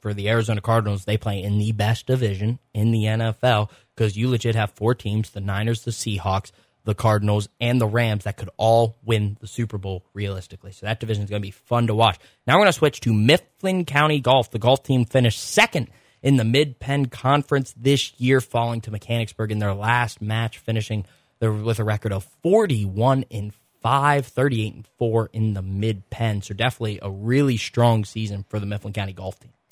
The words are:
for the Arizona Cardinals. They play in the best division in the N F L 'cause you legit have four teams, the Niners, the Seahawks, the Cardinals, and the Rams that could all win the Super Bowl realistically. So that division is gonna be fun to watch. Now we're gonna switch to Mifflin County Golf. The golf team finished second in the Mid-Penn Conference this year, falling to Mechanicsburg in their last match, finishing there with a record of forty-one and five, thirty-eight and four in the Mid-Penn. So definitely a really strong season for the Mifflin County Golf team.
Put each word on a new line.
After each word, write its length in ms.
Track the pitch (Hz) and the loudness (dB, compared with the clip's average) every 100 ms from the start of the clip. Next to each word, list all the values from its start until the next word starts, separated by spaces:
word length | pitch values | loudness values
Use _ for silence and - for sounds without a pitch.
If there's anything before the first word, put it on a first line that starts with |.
for 140 | 107 | -8
the 140 | 104 101 | -4 0
Arizona 320 | 113 110 110 | 0 0 -2
Cardinals. 440 | 107 113 104 98 | 0 0 0 -2
They 120 | - 107 | -2 -4
play 260 | 110 98 | -2 -4
in 160 | 98 104 | -2 0
the 140 | 104 | 0
best 340 | 107 107 113 - | 0 0 -2 0
division 540 | 131 113 95 107 123 _ | 0 0 -2 -4 -4 _
in 200 | 107 110 | -2 0
the 160 | 113 107 | 2 0
N 120 | 110 | 0
F 220 | 113 107 | -2 0
L 280 | 127 110 104 - _ - | 0 2 0 -6 _ -2
'cause 200 | 110 98 | -2 0
you 140 | 127 | 0
legit 240 | 120 120 | 0 0
have 160 | 113 107 | 0 -2
four 240 | - 110 | -2 -2
teams, 360 | 123 104 107 107 | 0 -2 -2 -2
the 100 | 104 | -6
Niners, 420 | 98 98 110 113 | -6 -2 -2 -2
the 80 | - | -4
Seahawks, 600 | 110 - 101 98 95 - _ _ _ | -8 -6 -4 -2 -2 -4 _ _ _
the 100 | - | -6
Cardinals, 540 | 104 113 107 104 104 101 - | 0 2 2 2 0 -2 -4
and 200 | 120 123 | 0 0
the 80 | 110 | 2
Rams 340 | 113 117 104 | 0 0 -2
that 140 | 104 - | -4 -8
could 140 | 98 - | -10 -2
all 420 | 113 117 113 - | 4 4 2 -2
win 320 | 107 113 104 104 | -2 0 0 -4
the 80 | 104 | -10
Super 300 | - 113 104 | -6 -6 -6
Bowl 260 | 95 92 - | -8 -8 -10
realistically. 560 | 101 101 95 - - 98 | -10 -8 -8 -12 -18 -20
So 160 | 98 104 | -12 -8
that 140 | 113 | -6
division 240 | 113 104 | -4 -4
is 60 | 101 | -4
gonna 100 | 104 | -6
be 100 | 98 | -8
fun 380 | - - 120 117 | -12 -4 0 2
to 60 | |
watch. 260 | 107 113 92 _ _ - | 4 2 2 _ _ 2
Now 80 | |
we're 80 | 170 | 4
gonna 100 | 208 | 6
switch 280 | - 156 - | 4 2 2
to 120 | - | 2
Mifflin 720 | 107 110 170 - _ - 185 | 4 6 4 2 _ -2 -2
County 360 | 170 139 151 151 | 2 4 4 2
Golf. 320 | 123 131 117 | 4 4 2
The 80 | 113 | 0
golf 240 | 117 135 | 2 2
team 200 | - 131 | 2 0
finished 360 | 117 131 120 - | 2 2 2 0
second 500 | - - 220 160 - _ _ _ | -2 2 2 0 -6 _ _ _
in 140 | 135 135 | 2 2
the 80 | |
Mid-Penn 640 | 110 127 151 123 - 143 131 | 4 2 0 -4 -4 -2 -2
Conference 680 | - 131 143 139 143 135 - | -2 0 0 2 -2 -2 -4
this 440 | 123 139 - - | 0 0 -2 -4
year, 220 | 123 131 | 2 2
falling 400 | - 120 117 117 | 2 -2 -2 -4
to 80 | 110 | -8
Mechanicsburg 600 | 107 - 117 110 - 107 | -10 -4 -4 -4 -6 -4
in 80 | 107 | -2
their 140 | 104 | -2
last 480 | 98 107 120 120 - | -2 0 0 0 -4
match, 380 | 107 110 113 - | -4 -2 -4 -6
finishing 480 | - 110 104 107 92 _ _ _ | -4 -4 -2 -6 -8 _ _ _
there 120 | 113 | -2
with 280 | 107 110 110 | -2 -2 -2
a 60 | |
record 280 | 107 104 107 | -2 -2 -4
of 120 | 98 - _ | -6 -8 _
forty-one 840 | 165 208 208 117 101 95 123 135 - | 2 2 4 0 -2 0 2 2 -2
and 240 | 107 104 - _ _ | -8 -10 -12 _ _
five, 460 | 113 135 143 143 131 | 0 2 2 2 -2
thirty-eight 480 | - 139 117 107 | -2 0 0 -4
and 120 | - 107 - | -8 -18 -6
four 320 | 120 113 110 | -2 0 -2
in 220 | 110 110 | -2 -2
the 80 | 101 | -2
Mid-Penn. 800 | 95 98 110 101 - - 113 104 | -4 -4 -2 -4 -8 -4 -4 -2
So 100 | - | -6
definitely 460 | 98 120 - 113 104 | -4 -4 -4 -6 -6
a 100 | 98 | -10
really 460 | 98 107 131 143 117 | -8 0 2 2 0
strong 480 | - - 120 113 | -2 2 4 4
season 400 | 104 110 110 101 98 | 0 -6 -6 -8 -8
for 120 | 107 | -6
the 60 | 101 | -6
Mifflin 260 | 104 107 | -6 -8
County 220 | 101 98 | -8 -8
Golf 260 | 90 92 - | -8 -12 -12
team. 120 | - _ _ | -18 _ _